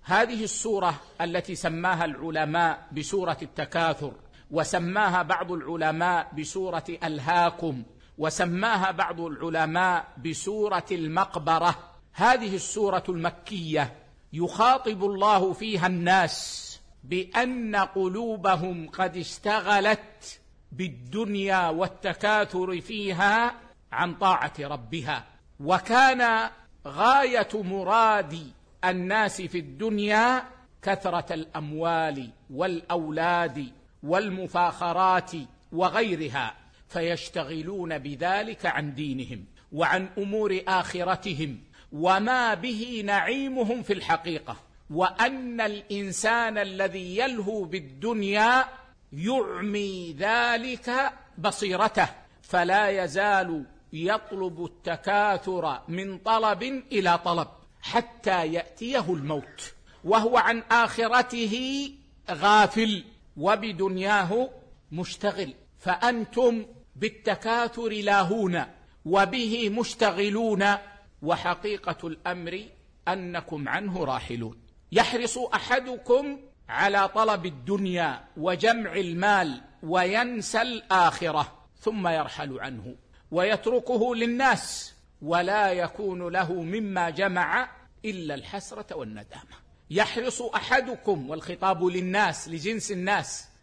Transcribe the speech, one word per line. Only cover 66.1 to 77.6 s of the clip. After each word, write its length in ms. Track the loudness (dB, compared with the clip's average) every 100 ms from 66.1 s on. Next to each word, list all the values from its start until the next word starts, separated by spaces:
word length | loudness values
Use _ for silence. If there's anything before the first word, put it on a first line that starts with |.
| 0 -4 2 2 2 -6 -18 -20 -6
بالتكاثر 920 | -6 -4 -4 -2 0 0 0 -4 -6
لاهون 760 | -2 2 4 4 2 0 0 -4 -12 -20 _
وبه 640 | 2 4 4 2 -2 0 0
مشتغلون، 920 | 0 -4 2 2 4 0 2 0 4 4 2 -2 -20 -20 _
وحقيقة 840 | -2 0 0 -2 -4 -4 -6 -6 -8
الأمر 560 | -6 -6 -6 -6 -10 -12 -20 _ _ -4
أنكم 600 | -4 -4 -8 -8 -6 -4
عنه 360 | -4 -4 -4
راحلون. 540 | -2 -2 -4 -8 -8 -10 -20 -20 0
يحرص 460 | 2 2 0 -4 -4
أحدكم 1000 | -2 -4 0 0 0 -10 2 4 4 -8 -14 _ -6
على 400 | 0 2 4 2
طلب 380 | 4 2 2 -4
الدنيا 800 | -8